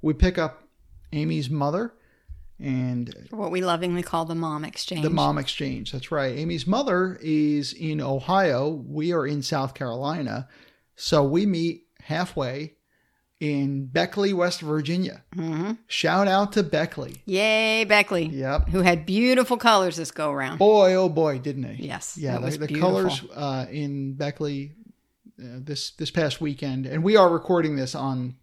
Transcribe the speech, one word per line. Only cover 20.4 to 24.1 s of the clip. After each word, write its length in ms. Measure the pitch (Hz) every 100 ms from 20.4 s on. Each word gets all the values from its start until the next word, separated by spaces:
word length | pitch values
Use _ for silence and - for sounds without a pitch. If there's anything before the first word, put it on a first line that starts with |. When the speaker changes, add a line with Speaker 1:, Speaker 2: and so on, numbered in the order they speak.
| 131 156
Speaker 1:
Boy, 360 | 202 214 185
oh 140 | 185 185
boy, 280 | 156 156 135
didn't 240 | 139 139
they? 140 | 123 110
Speaker 2:
Yes, 380 | 147 - - -
Speaker 1:
Yeah, 180 | 143 123
Speaker 2:
it 40 |
Speaker 1:
the, 40 | 131
Speaker 2:
was 120 | 151
Speaker 1:
the 80 | 147
Speaker 2:
beautiful. 240 | 147 180
Speaker 1:
colors, 320 | 190 185 135 -
uh, 300 | 120 143 131 127
in 420 | 147 143 139 135